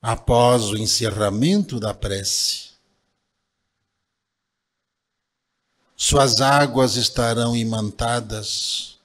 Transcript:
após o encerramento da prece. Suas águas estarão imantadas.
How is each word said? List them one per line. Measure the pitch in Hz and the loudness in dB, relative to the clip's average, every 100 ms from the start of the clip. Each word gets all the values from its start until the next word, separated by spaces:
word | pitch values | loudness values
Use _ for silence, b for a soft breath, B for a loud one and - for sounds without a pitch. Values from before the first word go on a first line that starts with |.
após | - - - 117 120 123 107 | -4 -4 2 4 6 4 0
o | 104 | -4
encerramento | 107 - 113 101 104 101 139 202 202 123 | -2 -2 -2 0 -2 2 2 2 0 -4
da | 107 | -6
prece. | 101 104 98 101 - - - - _ _ _ _ _ _ _ _ _ _ _ _ _ _ _ _ _ _ _ _ _ _ _ _ _ _ _ _ _ _ _ _ _ | -6 -4 -4 -4 -4 -4 -6 -10 _ _ _ _ _ _ _ _ _ _ _ _ _ _ _ _ _ _ _ _ _ _ _ _ _ _ _ _ _ _ _ _ _
Suas | - 143 135 120 | 0 4 4 4
águas | 135 143 143 123 127 110 | 4 4 4 2 2 2
estarão | 113 - 117 117 117 117 | -2 0 0 0 0 0
imantadas. | 113 113 104 - 117 120 110 107 107 - - - - - | -2 -2 -4 -4 -2 -2 -4 -10 -8 -6 -6 -8 -10 -18